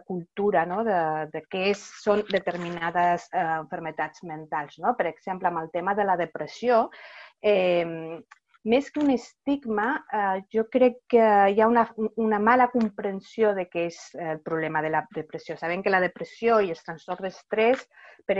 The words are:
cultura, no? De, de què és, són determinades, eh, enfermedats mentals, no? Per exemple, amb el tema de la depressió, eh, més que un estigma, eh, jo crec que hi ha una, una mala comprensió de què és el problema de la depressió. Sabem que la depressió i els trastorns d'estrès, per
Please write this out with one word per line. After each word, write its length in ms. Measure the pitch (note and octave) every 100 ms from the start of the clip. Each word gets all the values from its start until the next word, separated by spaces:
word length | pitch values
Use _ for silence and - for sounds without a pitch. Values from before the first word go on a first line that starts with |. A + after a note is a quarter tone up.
| -
cultura, 600 | F3+ E3+ - G3+ F3+ E3+
no? 180 | F#3
De, 440 | A3+ F#3 D#3+ D#3 D#3
de 120 | D#3 -
què 160 | F#3+ F#3+
és, 60 | G3+ - -
són 220 | G#3 G#3 G#3
determinades, 960 | G3 F3+ F3 E3+ F3 E3+ F3 F3 F3 -
eh, 100 | F3+ E3 D#3+
enfermedats 640 | D#3 F3 E3 D#3 D#3 -
mentals, 540 | F3 D#3 D#3 D#3 C#3+ -
no? 160 | F#3+ A#3+
Per 100 | E3+
exemple, 420 | - - F#3 F#3
amb 140 | E3+
el 80 | E3
tema 240 | F3 F3+ G3+
de 100 | G3
la 120 | F3
depressió, 720 | E3 - - - A#3+ A3+ C4 - - - - _
eh, 800 | G#3+ G3+ F3+ F3 E3 E3 D#3+ E3 - - _ _ G#3+
més 220 | A#3+ C#4
que 80 | D4+
un 120 | D4
estigma, 920 | A#3+ - _ - C#4+ A#3+ G#3 A3+ D4+ -
eh, 300 | G#3+ G3+ F#3+ F#3+
jo 140 | A3 A3
crec 300 | B3+ B3 A#3+ -
que 160 | A#3 A3 G3+ G3
hi 80 | G3+
ha 60 | A3
una, 160 | A#3+ A3+ - G#3+ -
una 220 | A3 G#3
mala 280 | G#3+ B3+ B3
comprensió 800 | B3 A3 - G#3 G3 - - A3 G3
de 120 | F3+
què 140 | F3 E3+
és 120 | E3 - C3+
el 220 | E3 D#3
problema 380 | D#3+ D#3+ D#3 D#3
de 80 | D#3
la 140 | D#3 D#3 D#3+
depressió. 400 | D3+ D#3+ - D#3
Sabem 280 | E3 F3
que 100 | G3
la 80 | F#3
depressió 560 | F3+ - F3 - A#3 A3+
i 140 | F#3+
els 100 | E3
trastorns 400 | - E3 - F3+
d'estrès, 600 | F#3+ - - G#3+ A3+ C4 - _ - -
per 80 | -